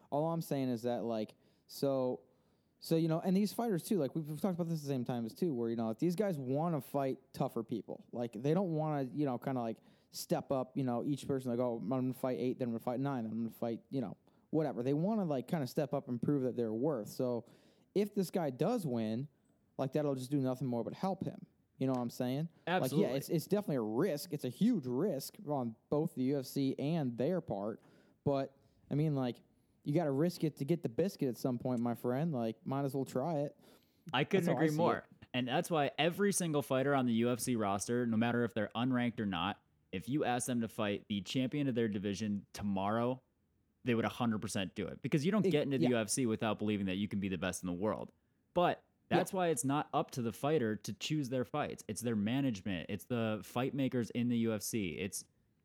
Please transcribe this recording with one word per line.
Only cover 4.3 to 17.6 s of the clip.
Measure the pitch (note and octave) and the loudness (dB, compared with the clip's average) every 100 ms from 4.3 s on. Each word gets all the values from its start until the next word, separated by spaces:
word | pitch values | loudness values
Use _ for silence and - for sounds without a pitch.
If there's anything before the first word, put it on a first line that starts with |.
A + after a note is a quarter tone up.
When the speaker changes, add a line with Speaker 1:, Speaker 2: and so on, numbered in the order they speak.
| D#3 | -2
Speaker 1:
talked | G3+ | -2
about | E3+ E3+ | 0 -2
this | E3 | -2
at | |
the | C#3 | -2
same | C3+ | -2
time | A#2+ B2 | -2 -2
as | A2+ | -4
too, | - F3+ | -2 -2
where, | B2 A#2 | 0 0
you | |
know, | A#2 A2 | 0 0
like, | A2 | 0
these | E3+ | 0
guys | E3+ G#3 D3+ | 2 0 -2
wanna | B2+ C#3 E3+ D#3 | -2 0 0 -2
fight | - C#3+ C3+ - _ | -2 -2 0 -4 _
tougher | - C3+ A#2 | -4 -2 -2
people. | A2 A2 - - - | -4 -4 -4 -12 -10
Like, | A#2 A#2+ | -6 -6
they | - C#3 | -2 2
don't | E3 G3 | 2 2
wanna, | D#3 D#3 D3 C3 | 0 0 -2 -2
you | C#3+ | -2
know, | C#3+ A#2+ | -2 0
kinda, | C#3 C3 | -2 -2
like, | A2+ A2 - _ _ | -2 -6 -14 _ _
step | - - D#3 - | -14 -2 -2 0
up, | C3+ B2+ | -2 0
you | - | -2
know, | B2+ A#2+ | 0 0
each | C#3+ C#3 - | 0 -2 -2
person, | C3+ B2+ | -2 0
like, | A#2 | 0
"Oh, | B2 A#2 | 0 0
I'm | F#2+ | -2
gonna | C3 B2+ | 0 0
fight | B2 C3 B2 | -2 -2 0
eight, | B2+ A2+ | -2 -2
then | B2 | -2
I'm | |
gonna | A2+ | -2
fight | - B2 | -2 -2
nine, | C#3 C3 | -2 -2
then | A2 | -4
I'm | A2 | -4
gonna | A2+ | -6
fight," | - A#2+ G#2+ - | -4 -4 -4 -4
you | C3+ | -4
know, | G2 - _ _ _ | -4 -8 _ _ _
whatever. | D3+ D3+ G#2 | 0 0 -2
They | B2 | 0
wanna, | D3 F#3 A3+ | 0 2 0
like, | F3 C3+ - | 0 -2 -2
kinda | F3 B2+ | -2 0
step | - C#3+ | -2 0
up | C#3 C3 | -2 -2
and | A#2+ | -2
prove | - D3 | 2 2
that | B2+ | 2
they're | A2+ A2+ | 0 -2
worth. | A2 D3 C3 G#2 | 0 0 -2 -6
So | - B2+ A#2+ - - | -4 -2 -2 -6 -20